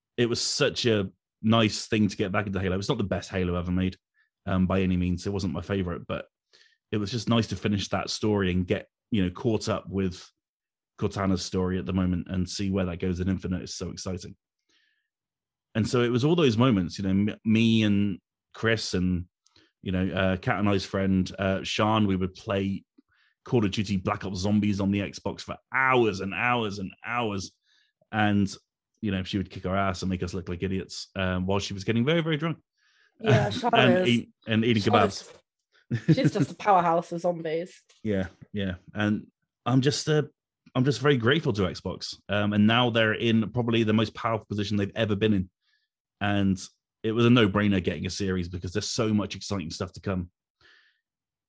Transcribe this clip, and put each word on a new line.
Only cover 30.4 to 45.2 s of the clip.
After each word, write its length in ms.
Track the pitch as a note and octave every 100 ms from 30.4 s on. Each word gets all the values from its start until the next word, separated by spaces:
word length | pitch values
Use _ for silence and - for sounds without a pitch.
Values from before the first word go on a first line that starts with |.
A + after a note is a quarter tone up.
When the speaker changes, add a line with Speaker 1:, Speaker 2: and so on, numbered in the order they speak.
| F2
Speaker 1:
like 140 | F2
idiots, 460 | F#2+ F#2+ - - -
um, 320 | F#2+ F#2 F#2 F#2
while 120 | G2
she 160 | -
was 100 | G2+
getting 200 | F#2+ A2+
very, 180 | B2 E3+
very 160 | E3 D3+
drunk. 180 | E3 - _ _ _ _ _ _
Speaker 2:
Yeah, 300 | A3 - G#3
Speaker 1:
<laughs> 0 |
Speaker 2:
Sean 240 | - A#3
Speaker 1:
And 240 | A3+ B2+ F#3
Speaker 2:
is, 100 | F3+
Speaker 1:
eat-, 220 | A#2+ - _ -
and 180 | A2
eating 180 | A2+ A2
Speaker 2:
Sean 120 | G2+
Speaker 1:
kebabs. 360 | G#2+ G2+ - - - _ _ _ _ _
Speaker 2:
is, 260 | A#2 - D#3+
she's 160 | -
just 180 | G3+ -
a 40 |
Speaker 1:
<laughs> 40 | F3
Speaker 2:
powerhouse 540 | G#3 F#3+ E3+ E3 E3+
of 80 | E3+
zombies. 640 | F3 E3+ E3 E3 F3 - _ _
Speaker 1:
Yeah, 240 | G#2+ G2 F#2 - -
yeah. 220 | G#2 G2 F2+ -
And 320 | G#2+ G#2 G#2+ - _ _ _ -
I'm 160 | C3
just, 260 | C3 C#3+ -
uh, 140 | D3+ C3+ _ _ _ _
I'm 100 | C3+
just 160 | B2+ A2+
very 180 | C#3+ C#3
grateful 340 | A2+ D#3+ D3+
to 100 | G#2+
Xbox. 540 | F2+ C#2 F#2 - - - -
Um, 260 | G#2 G#2
and 120 | G#2 G#2+
now 240 | A#2 B2
they're 240 | A2+ A2
in 360 | G#2+ A#2 A2+ A2+
probably 320 | A#2+ A#2 A#2
the 100 | G#2+
most 220 | G#2+ G#2+
powerful 320 | - A#2 A2 -
position 300 | G#2 G2+ G#2
they've 140 | G2 -
ever 180 | A2
been 200 | G2+